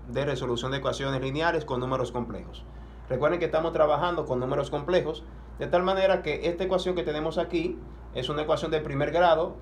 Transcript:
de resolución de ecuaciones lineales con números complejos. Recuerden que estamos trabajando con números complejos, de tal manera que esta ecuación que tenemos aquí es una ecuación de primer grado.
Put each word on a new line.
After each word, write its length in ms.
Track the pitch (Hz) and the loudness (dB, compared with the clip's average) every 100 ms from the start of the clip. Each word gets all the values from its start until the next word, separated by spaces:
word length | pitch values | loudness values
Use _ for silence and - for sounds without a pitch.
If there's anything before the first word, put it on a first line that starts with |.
| - | -6
de 200 | 123 143 | -2 0
resolución 440 | 135 131 120 131 | 0 -2 -2 -2
de 80 | 135 | -2
ecuaciones 420 | 135 120 139 135 | -2 -2 -2 -2
lineales 440 | 135 143 165 160 | -2 0 2 0
con 160 | - 127 | 0 -2
números 320 | 127 131 120 | 0 0 -2
complejos. 500 | 127 113 98 - - - - - - - | -4 -6 -8 -12 -14 -14 -16 -16 -14 -6
Recuerden 320 | 127 151 170 | 0 2 2
que 60 | 165 | 2
estamos 260 | 160 165 | 2 2
trabajando 540 | 156 151 147 175 170 - | 4 4 4 2 0 0
con 120 | 127 | -2
números 320 | 127 143 135 | 0 -2 -2
complejos, 540 | 160 143 180 151 160 - - - - | -4 2 2 2 -4 -10 -16 -14 -8
de 80 | 139 | 2
tal 160 | 175 | 2
manera 400 | 185 196 190 185 | 4 4 4 4
que 260 | 151 143 160 | 0 -2 0
esta 140 | 170 | 0
ecuación 320 | 185 185 185 | 0 0 0
que 80 | 180 | 0
tenemos 340 | 156 151 160 160 | 0 0 -2 0
aquí 440 | 165 175 165 - - - - | 0 0 -2 -4 -10 -16 -10
es 140 | 123 127 | -4 -2
una 140 | 147 | -2
ecuación 280 | 151 147 156 | 0 0 2
de 80 | 156 | -2
primer 320 | 151 139 147 | 0 -2 2
grado. 460 | 160 175 160 180 - | 4 6 6 2 -2